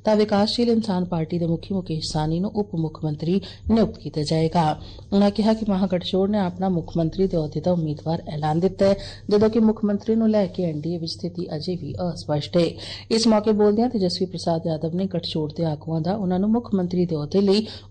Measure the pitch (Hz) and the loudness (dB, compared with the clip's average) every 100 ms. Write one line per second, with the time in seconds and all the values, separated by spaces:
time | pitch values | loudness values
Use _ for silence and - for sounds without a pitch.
0 | 214 214 214 202 214 - 240 226 220 180 | 2 4 4 4 2 2 2 2 2 -2
1 | 175 170 156 175 165 165 - 196 175 156 | 0 -2 -2 -2 0 -2 -2 -4 -4 -4
2 | - 156 156 165 202 208 202 165 156 - | -4 -2 0 0 -2 -2 -4 -2 -4 -4
3 | 156 147 160 190 - - - 226 208 - | -6 -4 -2 -2 -2 -8 0 2 2 -2
4 | 151 156 147 160 160 175 156 151 - - | -8 -4 0 2 2 2 2 0 -8 -18
5 | - 196 202 202 214 220 208 185 190 180 | -2 2 4 4 2 2 0 0 0 0
6 | 180 185 196 208 180 180 190 175 165 170 | 0 0 2 0 -2 -2 0 0 -2 0
7 | 160 175 190 170 151 151 165 175 156 151 | 0 0 0 0 -2 -2 0 0 0 -4
8 | 160 165 - 151 151 160 190 190 196 202 | -4 -4 -4 -4 0 2 0 2 2 2
9 | - - - 208 220 233 220 214 202 202 | -2 -12 0 4 4 4 4 4 0 0
10 | - 226 220 214 185 185 175 147 160 170 | 0 2 4 4 2 0 -2 -2 -4 -4
11 | 160 - 170 175 175 151 151 180 139 - | -6 -6 -8 -6 -6 -6 -6 -6 -6 -6
12 | 180 156 - 151 - 175 165 - - - | -6 -6 -2 -2 0 2 2 -2 -12 -14
13 | - 226 226 214 214 208 208 208 247 240 | -2 2 4 4 4 4 4 4 2 2
14 | 180 - 180 165 - 165 165 156 160 175 | 0 0 -4 -2 -2 -2 0 -2 -2 -2
15 | 196 175 - 160 151 151 165 151 - 160 | -2 -4 -4 -4 -4 -2 -2 -2 -4 -2
16 | 160 220 180 185 208 226 240 190 180 180 | -2 -2 0 0 2 0 0 -2 0 0
17 | 175 156 147 190 196 202 220 - - | 0 -2 0 2 4 4 0 -8 -4